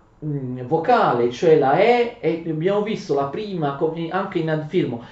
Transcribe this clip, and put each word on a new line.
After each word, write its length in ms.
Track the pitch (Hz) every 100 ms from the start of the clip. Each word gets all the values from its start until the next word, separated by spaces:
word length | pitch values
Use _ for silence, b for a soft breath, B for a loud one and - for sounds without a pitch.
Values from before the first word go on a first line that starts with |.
| _ -
mm, 380 | 156 143 127 127
vocale, 680 | 123 160 165 240 180 123 120
cioè 260 | 123 175 156
la 200 | 131 160
E, 380 | 220 240 233 -
e 220 | 160 165 175
abbiamo 340 | 156 175 202
visto 320 | 208 202 -
la 120 | 139 139
prima 500 | 208 214 185 143 -
co-, 180 | 160 165 165
anche 300 | 180 202 175
in 100 | 160
ad 200 | 156 147
firmo, 340 | 185 143 120 B